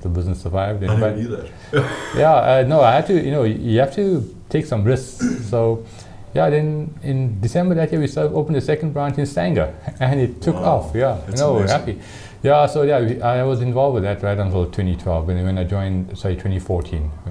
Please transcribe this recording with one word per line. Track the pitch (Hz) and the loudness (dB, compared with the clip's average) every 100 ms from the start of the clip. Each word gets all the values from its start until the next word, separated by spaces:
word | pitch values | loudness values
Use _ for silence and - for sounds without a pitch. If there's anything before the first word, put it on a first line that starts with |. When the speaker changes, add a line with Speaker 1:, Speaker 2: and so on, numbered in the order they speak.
Speaker 1:
the | 92 | -4
business | 87 90 90 | -2 -2 -4
survived. | 85 95 101 101 | -4 -2 -2 -2
Speaker 2:
I | 95 | 0
Speaker 1:
And | 110 | 2
Speaker 2:
never | 107 | 0
Speaker 1:
but | 104 | -2
Speaker 2:
knew | 117 98 | -6 -8
that. | - - - | -10 -16 -2
<laughs> | 147 131 - - 117 | -2 -2 -6 -6 2
Speaker 1:
Yeah, | 156 | 4
uh, | 139 113 131 127 | 6 6 4 4
no, | 156 | 6
I | 117 | 6
had | 139 165 | 6 4
to, | 175 | 0
you | 135 | 2
know, | 147 | 0
y-, | 110 | 0
you | 110 117 110 | 0 0 2
have | 135 214 | 2 0
to | 196 165 107 - - | 0 0 -2 -10 -4
take | - - | -2 0
some | 110 | 0
risks. | 104 117 - - 120 - | 2 0 -2 -4 -2 -2
<clears throat> | 101 | -2
So, | 117 113 113 - - - - - | 0 2 0 -6 -18 -18 -18 -6
yeah, | - 160 | 0 2
then | 151 151 151 156 - | 2 0 -4 -6 -8
in | 143 131 127 98 | -4 -2 0 -2
December | 113 175 180 | 0 0 2
that | 165 156 | 2 2
year, | 160 | 0
we | 143 | 0
started, | 156 151 | 0 0
opened | 151 151 | 0 0
the | 139 | -2
second | - 151 160 | 0 -2 -2
branch | 143 143 139 | -2 -2 -2
in | 139 | -2
Stanger, | - 180 113 76 - - | 0 0 0 -2 -4 -12
<laughs> | - | -2
and | 131 139 | 0 2
it | 123 - | 0 0
took | 170 | -2
Speaker 2:
Wow. | 180 180 127 | 0 2 2
Speaker 1:
off, | - | 0
yeah. | 113 131 101 - | 0 0 0 -4
Speaker 2:
That's | 117 | 0
Speaker 1:
No, | 147 | 2
we're | 113 | 2
Speaker 2:
amazing. | 98 143 | 2 0
Speaker 1:
happy. | - - - - - - | -2 -8 -12 -18 -18 -2
Yeah, | 135 147 139 | 4 6 4
so | 156 | 2
yeah, | 143 135 | 2 2
we, | 117 127 | 2 0
I | 120 123 | 0 0
was | 131 120 | 0 0
involved | 123 123 139 120 | 0 2 2 2
with | |
that | 98 101 | -2 -2
right | 101 101 | -2 0
until | 95 92 90 | 0 0 0
twenty | - 92 85 | 0 -2 -2
twelve, | 92 82 85 | -2 -2 0
when, | 90 | 0
when | 92 95 | 0 0
I | |
joined, | 87 98 95 92 92 95 | -2 -2 -2 -2 -4 -6
sorry, | 98 90 | -4 -2
twenty | 98 92 | -2 -4
fourteen, | - 90 - 80 76 - - | -2 -4 -2 -4 -4 -6 -8